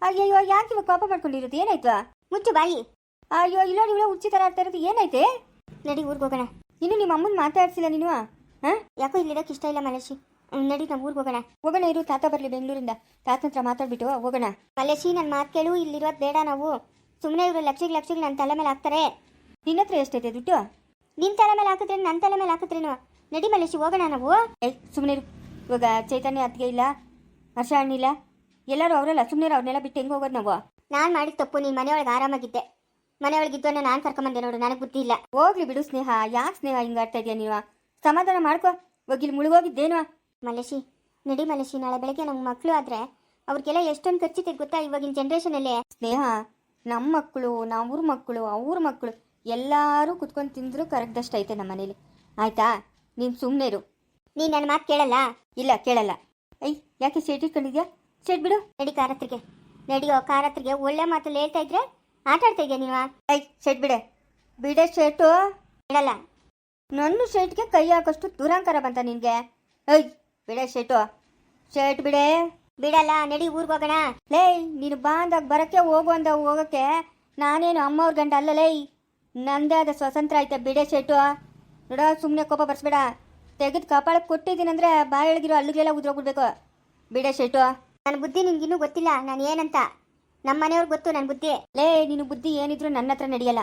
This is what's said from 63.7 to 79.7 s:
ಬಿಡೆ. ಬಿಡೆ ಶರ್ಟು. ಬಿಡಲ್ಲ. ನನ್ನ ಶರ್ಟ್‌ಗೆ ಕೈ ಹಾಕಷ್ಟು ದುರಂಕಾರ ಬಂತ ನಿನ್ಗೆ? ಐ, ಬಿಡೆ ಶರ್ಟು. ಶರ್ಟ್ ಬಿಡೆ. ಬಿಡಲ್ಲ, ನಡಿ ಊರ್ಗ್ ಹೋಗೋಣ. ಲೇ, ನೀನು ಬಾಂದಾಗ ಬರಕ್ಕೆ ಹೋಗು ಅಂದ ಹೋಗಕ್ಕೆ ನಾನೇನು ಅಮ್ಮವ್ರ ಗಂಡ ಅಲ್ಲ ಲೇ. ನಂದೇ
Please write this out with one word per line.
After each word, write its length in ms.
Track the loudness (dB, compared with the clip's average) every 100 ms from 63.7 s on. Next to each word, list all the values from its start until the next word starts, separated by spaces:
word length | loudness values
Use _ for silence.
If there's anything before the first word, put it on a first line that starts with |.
| 0
ಬಿಡೆ. 320 | 2 0 -2 _ _ _ _ _
ಬಿಡೆ 260 | -2 4 4
ಶರ್ಟು. 640 | 4 2 6 6 6 4 -2 _ _ _
ಬಿಡಲ್ಲ. 200 | 0 0 -2 -10 _ _ _ _ _ _
ನನ್ನ 280 | -2 0 0 0
ಶರ್ಟ್‌ಗೆ 340 | 2 0 -2 2
ಕೈ 220 | 2 4
ಹಾಕಷ್ಟು 500 | 4 2 -4 -6 -4
ದುರಂಕಾರ 380 | 0 0 2 0
ಬಂತ 180 | -2 -4
ನಿನ್ಗೆ? 520 | -6 -4 -2 -2 -6 _ _ _ 4
ಐ, 140 | 4 4 -6 _ _ -10
ಬಿಡೆ 180 | -6 -6
ಶರ್ಟು. 560 | -6 2 2 2 -6 _ _ _ _ _
ಶರ್ಟ್ 280 | 0 0 0
ಬಿಡೆ. 560 | 0 4 4 4 0 -6 _ _
ಬಿಡಲ್ಲ, 300 | 2 4 4 2
ನಡಿ 240 | 0 -2 -4
ಊರ್ಗ್ 220 | -4 -2
ಹೋಗೋಣ. 200 | -2 0 0 0 -4 _
ಲೇ, 260 | 4 6 4
ನೀನು 380 | 0 -6 -6 -4
ಬಾಂದಾಗ 460 | 0 0 2 0
ಬರಕ್ಕೆ 360 | 2 0 4 4
ಹೋಗು 320 | 4 4 4
ಅಂದ 160 | 2 2
ಹೋಗಕ್ಕೆ 840 | 2 2 0 -2 -2 0 0 -4 _ _ -4
ನಾನೇನು 420 | 0 2 2 2
ಅಮ್ಮವ್ರ 340 | 0 2 2
ಗಂಡ 200 | 2 2 2
ಅಲ್ಲ 140 | 2
ಲೇ. 460 | 4 4 2 -8 _ _ _ _ -10
ನಂದೇ 380 | -4 0 2